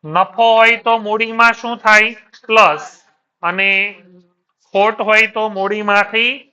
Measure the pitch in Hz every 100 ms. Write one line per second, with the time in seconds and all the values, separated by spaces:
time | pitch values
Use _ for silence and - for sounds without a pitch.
0 | 151 170 190 - 226 226 226 226 233 226
1 | 208 214 226 226 233 233 233 233 220 214
2 | 220 226 _ _ - 220 185 151 - -
3 | _ _ _ _ 175 185 196 196 202 196
4 | 185 180 _ _ _ _ _ 196 214 214
5 | 208 214 220 220 220 196 196 214 208 202
6 | 202 220 240 277 _